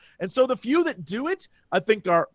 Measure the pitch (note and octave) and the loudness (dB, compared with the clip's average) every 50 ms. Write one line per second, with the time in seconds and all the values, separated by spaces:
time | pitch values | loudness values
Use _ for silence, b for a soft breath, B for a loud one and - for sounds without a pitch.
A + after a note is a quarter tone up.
0 | b b b b E3+ F#3+ - C4 B3+ B3+ B3+ G3 - A3 C#4 E4+ E4+ D#4+ C4 - | b b b b -10 -4 2 2 2 2 2 -4 -2 0 2 2 2 0 -2 -8
1 | E3 C3+ F#3 A3+ C4+ D#4+ F#4+ F#4+ - - _ _ _ - - F#3 - - G#3+ G#3 | -8 -8 -6 -4 -4 -4 -4 -6 -8 -16 _ _ _ -2 -2 -2 2 2 0 0
2 | - F#3 F3 E3+ E3 - | 2 2 2 2 2 0